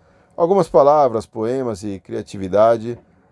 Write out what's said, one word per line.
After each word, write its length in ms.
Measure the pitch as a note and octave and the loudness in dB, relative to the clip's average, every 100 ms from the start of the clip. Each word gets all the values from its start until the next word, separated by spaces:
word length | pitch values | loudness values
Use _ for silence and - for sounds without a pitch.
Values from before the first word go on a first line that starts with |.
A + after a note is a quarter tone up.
| _ _ _ - | _ _ _ -4
Algumas 320 | E3+ G3 E3 | 0 0 2
palavras, 580 | E3+ C#3+ D3+ C3+ A2 - | 4 4 4 2 -2 -8
poemas 560 | A2+ A2 C3+ B2 G2 | -6 -6 -4 -6 -8
e 160 | G#2 F#2+ | -10 -12
criatividade 960 | - A2+ G#2 G#2 F#2+ G2 A2 A#2 A2+ A#2 _ _ _ | -12 -12 -12 -10 -2 2 4 2 -4 -14 _ _ _